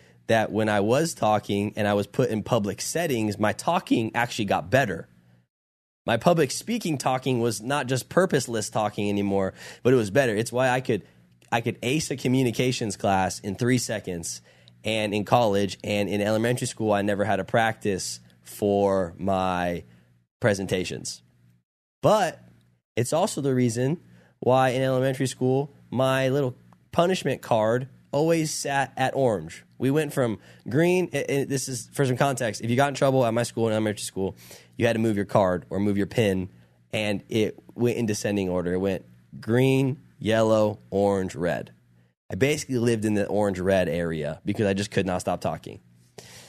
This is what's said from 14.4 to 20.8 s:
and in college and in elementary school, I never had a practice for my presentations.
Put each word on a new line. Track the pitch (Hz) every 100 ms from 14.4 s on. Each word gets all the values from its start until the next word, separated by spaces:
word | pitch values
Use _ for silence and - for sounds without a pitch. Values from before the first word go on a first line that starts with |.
| _ _ - _
and | 107 110 107
in | 104 95
college | 120 113 98 101 -
and | 107 104 98
in | 104
elementary | 101 110 117 123 123
school, | - 110
I | 101
never | 104 98 101
had | 98
a |
practice | 92 120 113 - 107 95 - - - _
for | - - 104 101 101 95 87 82
my | 98 95 92 90 87 85 - - _ _ _ -
presentations. | 110 98 95 92